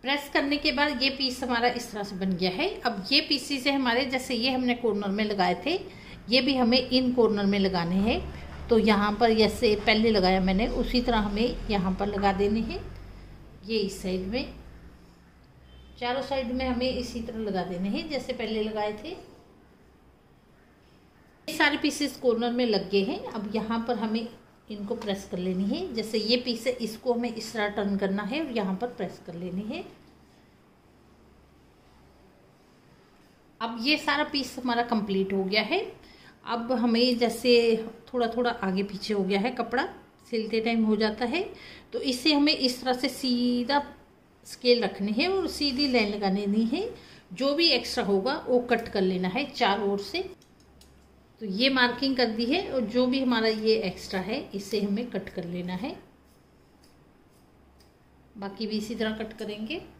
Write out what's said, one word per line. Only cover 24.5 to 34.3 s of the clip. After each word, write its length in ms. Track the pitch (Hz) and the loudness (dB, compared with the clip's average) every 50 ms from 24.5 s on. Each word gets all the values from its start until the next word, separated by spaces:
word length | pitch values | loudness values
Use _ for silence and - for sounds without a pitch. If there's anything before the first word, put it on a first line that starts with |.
| _ _ _ - | _ _ _ -16
इनको 240 | 214 202 202 196 240 | -12 -10 -6 -6 -6
प्रेस 320 | 226 - 208 196 196 - - | -6 -4 -4 -4 -4 -4 -8
कर 80 | - 180 | -6 -4
लेनी 260 | 180 185 185 180 196 | -2 -2 -2 0 0
है। 280 | 196 247 320 370 370 247 | 0 -2 -2 -4 -6 -4
जैसे 240 | 220 214 214 - 214 | -6 -6 -2 -2 -2
ये 160 | 202 214 240 | 2 2 2
piece 300 | 247 247 254 233 226 - | 2 2 -2 -4 -2 -2
है, 60 | 269 247 | -2 -2
इसको 380 | - 233 208 - - - 254 233 | -2 -4 -6 -6 -4 -2 -2 0
हमें 220 | 233 240 220 220 | 0 0 -4 -4
इस 180 | 220 - - - | -6 -10 -8 -4
तरह 160 | 226 208 208 | -2 -2 -2
turn 260 | 202 - 202 202 196 | 0 -2 -2 0 0
करना 260 | 196 202 185 190 202 208 | 0 0 0 -2 -2 -4
है 160 | 202 240 302 | -4 -2 -4
और 100 | 330 277 233 | -4 -2 -2
यहाँ 220 | 233 202 190 190 | -2 -2 -2 -2
पर 100 | 185 240 247 | -2 -4 -6
प्रेस 320 | 247 - 202 175 - - - | -6 -6 -8 -8 -8 -12 -16
कर 80 | - 165 | -14 -12
लेनी 280 | 170 180 180 170 190 214 | -10 -10 -6 -6 -6 -6
है। 180 | 214 269 339 370 - - - - - - - - _ _ _ _ _ _ _ _ _ _ _ _ _ _ _ - _ - _ - _ _ - _ _ _ - _ - _ _ _ - _ - - - - _ - 190 _ _ _ _ _ _ _ _ _ _ _ - - _ _ _ _ _ _ _ _ _ _ _ _ _ | -6 -8 -10 -10 -12 -16 -20 -20 -20 -20 -20 -20 _ _ _ _ _ _ _ _ _ _ _ _ _ _ _ -20 _ -20 _ -20 _ _ -20 _ _ _ -20 _ -20 _ _ _ -20 _ -20 -20 -20 -20 _ -20 -20 _ _ _ _ _ _ _ _ _ _ _ -20 -20 _ _ _ _ _ _ _ _ _ _ _ _ _
अब 180 | 220 233 233 233 | -8 -6 -6 -4
ये 160 | 226 277 302 294 | 0 0 0 0
सारा 260 | 294 - 285 294 302 | 2 0 0 0 0
piece 300 | 294 | -2